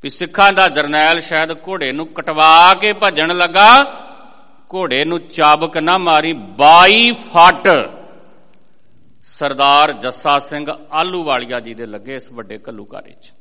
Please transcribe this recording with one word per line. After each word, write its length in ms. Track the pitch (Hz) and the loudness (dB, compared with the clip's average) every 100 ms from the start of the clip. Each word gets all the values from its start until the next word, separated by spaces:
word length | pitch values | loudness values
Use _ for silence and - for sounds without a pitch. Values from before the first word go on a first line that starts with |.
ਵੀ 80 | 143 | -14
ਸਿੱਖਾਂ 420 | - 175 - 196 | -12 -10 0 2
ਦਾ 160 | 190 190 | 2 0
ਜਰਨੈਲ 520 | 147 147 151 156 170 | 0 -4 -2 0 -2
ਸ਼ਾਇਦ 320 | 160 160 160 | -4 -6 -6
ਘੋੜੇ 400 | 160 - 190 139 | -8 -12 -10 -8
ਨੂੰ 140 | 135 160 | -8 -12
ਕਟਵਾ 680 | - 160 156 156 160 180 | -12 -10 2 4 6 6
ਕੇ 180 | 190 208 | 4 -2
ਭੱਜਣ 440 | 208 202 151 160 175 | -2 -4 -2 -4 -2
ਲੱਗਾ। 640 | 175 175 214 254 277 - - - - - - - - | -2 4 6 6 2 -8 -20 -20 -20 -20 -20 -20 -16
"ਘੋੜੇ 300 | 185 175 127 | -10 -6 -4
ਨੂੰ 240 | 156 170 165 | -4 -6 -10
ਚਾਬੁਕ 480 | - 151 151 160 160 | -2 2 2 -2 -6
ਨਾ 220 | 156 185 | -2 -2
ਮਾਰੀ।" 340 | 180 156 160 | 0 -2 -2
ਬਾਈ 800 | 151 101 - 143 170 185 214 233 | -10 -14 0 4 6 6 4 0
ਫੱਟ 560 | 233 - 170 175 175 196 156 92 - - - - - - - - - - - - - | -2 -4 4 4 4 0 0 -2 -14 -20 -20 -20 -20 -20 -20 -20 -20 -20 -20 -20 -20
ਸਰਦਾਰ 680 | - - 147 135 139 143 151 | -20 -8 -8 -2 2 2 0
ਜੱਸਾ 460 | 120 123 - 156 143 | -4 -12 -8 -4 -4
ਸਿੰਘ 320 | 139 147 147 - - | -6 -14 -12 -14 -10
ਆਹਲੂਵਾਲੀਆ 680 | 156 175 180 156 127 123 123 | -8 -6 -8 -6 -6 -6 -12
ਜੀ 140 | 113 | -12
ਦੇ 120 | 113 113 | -18 -16
ਲੱਗੇ 300 | 104 107 135 | -16 -16 -18
ਇਸ 160 | - | -18
ਵੱਡੇ 260 | 117 104 107 | -20 -18 -18
ਘੱਲੂ 300 | - 110 101 | -18 -20 -20
ਘਾਰੇ 160 | - - | -20 -20
'ਚ। 220 | - - - | -20 -20 -20